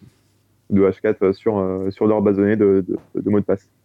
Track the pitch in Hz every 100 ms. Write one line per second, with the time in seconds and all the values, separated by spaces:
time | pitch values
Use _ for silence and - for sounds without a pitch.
0 | - _ _ _ _ _ - 98 95 -
1 | 107 104 95 95 113 104 92 95 95 -
2 | 107 107 101 98 101 107 101 95 92 -
3 | - - 104 104 101 98 _ _